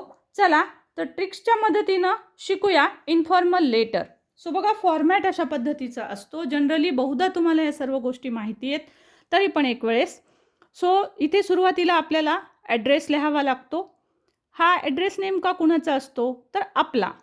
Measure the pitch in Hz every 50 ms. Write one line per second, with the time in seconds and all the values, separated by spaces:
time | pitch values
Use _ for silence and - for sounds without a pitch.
0 | 381 - - _ _ _ - 415 403 349 302 311 381 - - _ _ _ - 330
1 | 330 - - - 381 381 - - - 466 466 440 440 427 - 415 427 392 381 370
2 | 370 370 440 - - _ _ - - - 381 392 - 403 349 285 294 403 - -
3 | - 294 330 330 320 - 370 359 359 359 359 359 320 254 220 226 226 226 202 170
4 | - - _ _ _ _ _ _ - 339 285 381 370 415 427 415 392 359 320 311
5 | 294 330 381 403 339 381 370 359 330 - 302 285 233 294 294 294 262 240 - 240
6 | 214 - 202 202 - - 302 320 339 247 294 294 285 277 320 320 311 359 262 247
7 | 262 269 285 247 370 370 370 349 339 330 320 311 320 294 294 - 277 262 269 269
8 | 233 254 254 247 - 254 233 226 208 220 214 - 254 269 285 311 - - _ _
9 | _ _ _ _ _ - 339 381 392 359 - 302 277 254 226 - 233 226 226 240
10 | 349 - - - _ _ _ _ _ _ _ _ _ _ _ - 359 359 370 392
11 | 403 - - - 294 302 - 403 - - 370 359 370 370 370 359 349 349 349 320
12 | 311 - 302 311 311 302 330 381 - - _ _ _ - 233 233 208 262 285 320
13 | 311 - 285 294 294 302 294 294 277 285 254 254 - - 302 349 381 - _ _
14 | _ _ _ _ _ _ _ _ _ _ _ - 330 349 359 - - 294 262 339
15 | 370 392 - 392 381 392 381 349 - 359 370 370 320 311 339 302 - 320 269 269
16 | 269 - - 247 233 254 247 247 _ _ - 403 381 - - 277 311 - - 233
17 | 185 - - -